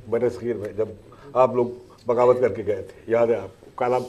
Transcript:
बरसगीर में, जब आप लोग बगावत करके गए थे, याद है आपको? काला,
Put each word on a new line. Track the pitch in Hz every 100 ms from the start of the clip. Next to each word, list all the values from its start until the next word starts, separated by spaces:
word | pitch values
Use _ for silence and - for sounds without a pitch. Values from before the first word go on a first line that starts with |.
| -
बरसगीर | 113 120 - 117 107
में, | 104 95
जब | 104 98 - - 143 123
आप | 127 120
लोग | 123 - - - -
बगावत | 120 123 123
करके | 123 98
गए | 101 98
थे, | 92 - -
याद | 113 117
है | 110
आपको? | 95 - - -
काला, | 123 127